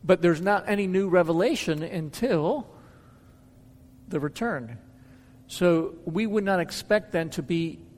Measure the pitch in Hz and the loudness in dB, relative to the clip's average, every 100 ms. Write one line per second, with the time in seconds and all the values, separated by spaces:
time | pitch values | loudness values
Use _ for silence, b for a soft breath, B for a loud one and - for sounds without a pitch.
0 | 160 185 170 160 185 202 - 202 196 185 | 4 4 4 2 2 0 0 -2 0 0
1 | 196 180 165 165 220 294 - 151 160 185 | 2 2 4 2 2 0 -2 -4 -4 -6
2 | 156 - 254 180 156 277 - B B B | -8 -4 0 2 2 -2 -6 B B B
3 | B B B B B B - - - - | B B B B B B -20 -20 -20 -20
4 | - 156 147 - 233 160 113 117 - B | -8 -6 -6 -4 -4 -4 -8 -14 -18 B
5 | B B B B - - 180 165 160 - | B B B B -16 0 4 4 0 -6
6 | - 165 220 214 196 190 170 - - 208 | -6 -2 0 0 2 0 0 -6 0 0
7 | 214 175 165 - 135 175 165 - - | 2 -4 -2 -6 -2 -2 -2 -6 -18